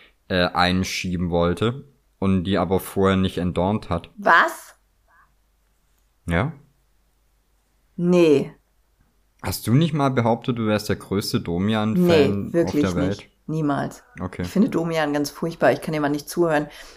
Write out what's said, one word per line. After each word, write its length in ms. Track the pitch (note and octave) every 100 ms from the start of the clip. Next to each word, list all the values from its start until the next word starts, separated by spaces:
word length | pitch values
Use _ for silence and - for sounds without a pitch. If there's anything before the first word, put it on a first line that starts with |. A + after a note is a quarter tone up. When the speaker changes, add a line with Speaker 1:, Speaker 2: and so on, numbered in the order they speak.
| _ _ -
Speaker 1:
äh, 180 | F#2 F2+
einschieben 840 | E2+ F2+ F#2 F#2 - F#2 F2+ F2+
wollte 560 | E2+ E2+ E2+ A2+ C#3 - _ _ -
und 260 | F#2+ F#2+ F2+
die 120 | F#2+
aber 220 | F2 F#2
vorher 380 | - G2 F#2+ F#2+
nicht 200 | F#2+ F2+
entdornt 520 | F2 F2 F#2 G#2+ -
hat. 200 | E2+ - -
Speaker 2:
Was? 580 | - E3+ E4+ - - - _ _ _ _ _ _ _ _ _ _ _ _ _ _ E2+
Speaker 1:
Ja. 260 | E2+ C#3+ - _ _ _ _ _ _ _ _ _ _ _ _ _ -
Speaker 2:
Nee. 580 | F3 F3 D#3+ C#3 - - _ _ _ _ _ _ _ _
Speaker 1:
Hast 240 | F#2+ - G#2+
du 60 |
nicht 200 | C3 E3
mal 160 | D3+ C#3
behauptet, 480 | B2+ A2+ A#2 - A#2
du 100 | G#2+
wärst 220 | G#2 -
der 60 | F#2+
größte 460 | - G2 G#2+ A2+
Domian-Fan 1040 | - E2+ G2+ A2 G#2+ F3+ F3 D#3+ G3+ G3+ -
Speaker 2:
Nee, 60 |
wirklich 320 | E3+ E3 D3 F#2+
Speaker 1:
auf 80 |
der 80 | -
Welt? 160 | - -
Speaker 2:
nicht. 100 | - _ -
Niemals. 560 | D#3+ D3 C#3 C3+ - _ -
Speaker 1:
Okay. 220 | F2+ -
Speaker 2:
Ich 40 | F2
finde 220 | F#3+ A#3+
Domian 440 | D#3+ E3 D#3+ D3
ganz 160 | D3 D3
furchtbar. 420 | - E3 D#3+ D#3
Ich 80 | D#3
kann 120 | -
ihm 80 | D#3
mal 60 | C#3+
nicht 200 | D3 -
zuhören. 380 | F3 E3+ D3+ - - -